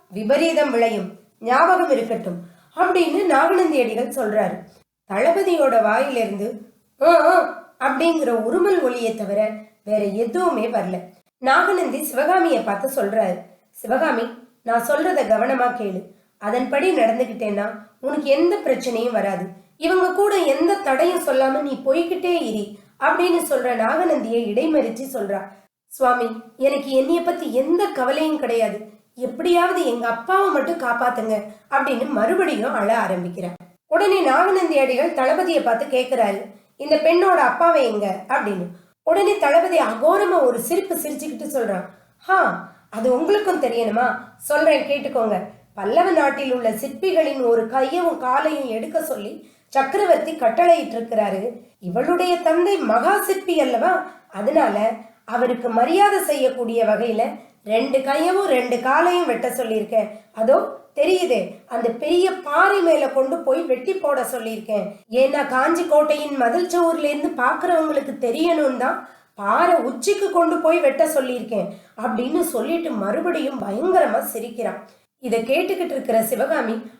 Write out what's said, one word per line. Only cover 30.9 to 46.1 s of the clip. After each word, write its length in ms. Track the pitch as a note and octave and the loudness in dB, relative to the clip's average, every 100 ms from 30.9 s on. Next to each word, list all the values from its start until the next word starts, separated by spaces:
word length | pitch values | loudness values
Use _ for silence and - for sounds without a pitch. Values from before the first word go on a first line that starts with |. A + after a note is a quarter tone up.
| A#3 A#3+ - A3 G#3+ - - _ | 0 0 -2 -2 -4 -6 -16 _
அப்படின்னு 380 | C#4 C4+ A#3+ C4+ | -2 -2 -2 -2
மறுபடியும் 640 | A#3+ A3 F#4 F4 A3 A#3+ | -2 0 0 0 0 -2
அழ 220 | A3+ G3+ A3+ | -2 0 0
ஆரம்பிக்கிறார். 600 | G3 F3+ F3 F3 F3 F3 - _ _ | 0 -4 -6 -8 -10 -12 -20 _ _
உடனே 340 | D#4+ G4+ F#4+ | 0 2 2
நாகநந்தி 580 | D4 C4+ F#4+ F#4+ E4 D4 | 2 4 4 2 2 2
அடிகள் 360 | C4 B3+ E4 | 2 2 0
தளபதியை 480 | D4 C4 E4 F#4 D#4 | 0 0 2 2 0
பார்த்து 240 | A#3 A3+ A3+ | 0 -2 0
கேக்குறாரு, 540 | B3+ B3+ B3+ G#3 G3 A3+ - _ _ | -2 -2 0 0 0 -8 -18 _ _
"இந்த 200 | C#4+ D#4 | 0 2
பெண்ணோட 420 | D#4 F4 F#4+ E4+ | 4 4 4 4
அப்பாவை 460 | C4 - E4+ D#4 | 2 4 4 4
எங்க?" 320 | A#3+ G#3 G3+ F#3 - | 2 0 -4 -6 -4
அப்படின்னு. 380 | C#4 G#3 F#3 F3 - _ _ | -4 -2 -4 -6 -12 _ _
உடனே 360 | - E4+ F4+ G4+ | 0 2 2 2
தளபதி 400 | C#4+ D#4+ F4+ E4 | 4 4 4 2
அகோரமா 600 | A3 A3 D4 G4 G4 F4 | 0 2 2 4 2 4
ஒரு 160 | C4 A#3 | 2 0
சிரிப்பு 340 | - F4+ F#4+ | -2 -2 -2
சிரிச்சுக்கிட்டு 520 | E4+ D4+ C#4 D4+ A#3 D4+ | -4 -6 -8 -10 -10 -6
சொல்றான், 340 | C4+ A3 F#3 - - _ _ | -4 -4 -4 -8 -16 _ _
ஹா, 500 | - F#4+ E4 F3 - - _ | 0 2 2 -2 -12 -20 _
அது 220 | A3 A#3+ | -4 0
உங்களுக்கும் 500 | B3+ E4 G#4 G4+ F4 | 0 2 0 2 0
தெரியணுமா? 560 | B3 A#3 A3+ A3 B3 - - - | 0 0 -2 0 0 -2 -10 -16
சொல்றேன், 520 | - D4 D#4+ D4 - | -2 2 4 2 0
கேட்டுக்கோங்க. 540 | C#4+ - B3+ A3 F#3 - - _ | -4 -2 -2 0 -2 -6 -14 _
பல்லவ 360 | - G3 C#4+ F#4 | -8 0 2 2